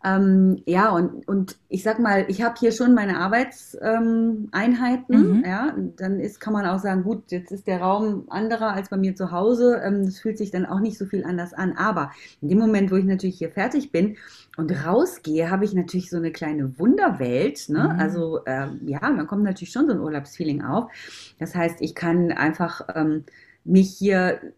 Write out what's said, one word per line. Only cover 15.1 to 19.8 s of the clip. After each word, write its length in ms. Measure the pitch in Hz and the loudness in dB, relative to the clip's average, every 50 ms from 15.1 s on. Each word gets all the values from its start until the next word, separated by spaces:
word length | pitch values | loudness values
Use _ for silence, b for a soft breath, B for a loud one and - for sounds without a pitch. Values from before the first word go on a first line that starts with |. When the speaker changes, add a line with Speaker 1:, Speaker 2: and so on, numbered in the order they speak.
| - - _ 156 151 160 165 165 | -2 -8 _ -4 -2 -2 0 0
Speaker 1:
hab 120 | 185 190 | 0 0
ich 120 | 208 208 208 | 0 0 0
natürlich 360 | 180 170 - - 180 180 - | -2 -2 0 -4 -6 -6 -4
so 60 | 180 | -6
eine 160 | 170 165 165 | -4 -4 -6
kleine 460 | 160 - 165 151 151 151 139 131 131 - | -6 -6 -8 -6 -4 -4 -4 -6 -4 0
Wunderwelt, 880 | 180 233 311 415 403 330 190 139 135 123 123 131 180 254 285 - - - | 2 2 4 4 2 0 0 0 -2 0 0 0 0 0 -2 -6 -8 -4
ne? 260 | 147 165 233 - 160 | -2 0 0 0 2
Speaker 2:
Mhm. 40 | 175 | 0
Speaker 1:
Also, 420 | 160 156 - 170 165 160 160 - - | 0 0 0 -2 -4 -4 -4 -6 -4
ähm, 340 | 135 131 131 139 147 - - - | -4 -4 -4 -6 -8 -10 -10 -8
ja, 140 | - 139 151 | -8 -6 -4
dann 260 | 202 262 294 185 151 | -2 -2 -2 -2 -2
kommt 180 | - 202 202 208 | -4 -2 -2 0
natürlich 280 | 196 185 - 180 - | 0 -2 -6 -8 -8
schon 140 | - 240 | -2 0